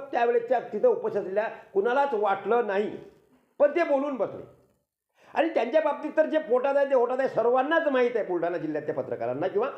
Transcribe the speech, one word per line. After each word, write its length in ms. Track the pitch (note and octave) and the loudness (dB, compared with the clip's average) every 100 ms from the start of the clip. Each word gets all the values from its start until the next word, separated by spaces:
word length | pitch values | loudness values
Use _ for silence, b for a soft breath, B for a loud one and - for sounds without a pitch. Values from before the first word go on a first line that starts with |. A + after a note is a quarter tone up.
| - | -2
त्यावेळेस 380 | - A#3 A#3+ A#3 | 0 2 2 2
त्या 100 | A#3+ | 0
तिथं 280 | - G#3 B3+ | -2 0 2
उपस्थित 340 | G#3 G#3 G3 | 2 0 -4
असलेल्या 260 | F#3 G3 A3 | -2 -2 -2
कुणालाच 680 | - - G3 A3+ C4 C#4 | -6 -4 -2 2 2 2
वाटलं 540 | A3 G#3 G3 F#3+ A#3+ G#3+ | 0 0 0 0 0 2
नाही, 300 | G3 G#3+ - - - _ _ _ - | 0 -2 -6 -14 -20 _ _ _ 2
पण 120 | C#4+ | 2
ते 120 | E4+ | 4
बोलून 320 | D#4 C#4 D4 B3+ | 2 2 0 -4
बसले. 400 | E3 F#2+ - - _ _ _ _ _ b b | -4 -6 -16 -20 _ _ _ _ _ b b
आणि 160 | - D#4+ | -2 0
त्यांच्या 320 | C#4 A#3 D#4 | 0 0 2
बाबतीत 300 | D4+ - D4+ D#4 | 2 -2 -2 0
तर 80 | D#4 | 2
जे 120 | D#4 | 0
पोटात 400 | G#3+ B3+ C#4 C#4 | 0 0 2 2
आहे 120 | C#4 | 2
ते 60 | C4 | 2
ओटात 240 | A#3+ B3+ | 2 0
आहे, 100 | C4+ | -2
सर्वांनाच 580 | - A3+ B3+ C4+ E4 D#4+ | 0 2 2 2 2 2
माहीत 240 | C4 A#3+ A#3 | 2 2 0
आहे 100 | - | -2
बुलढाणा 320 | F3 E3+ F3 | -2 -2 -2
जिल्ह्यातल्या 380 | D#3 D3+ D3+ C#3 | -4 -4 -4 -6
पत्रकारांना 520 | A#2 A2+ A#2 C3 F#3 | -6 -6 -4 -4 -2
किंवा 220 | F#3+ C4 | -2 -2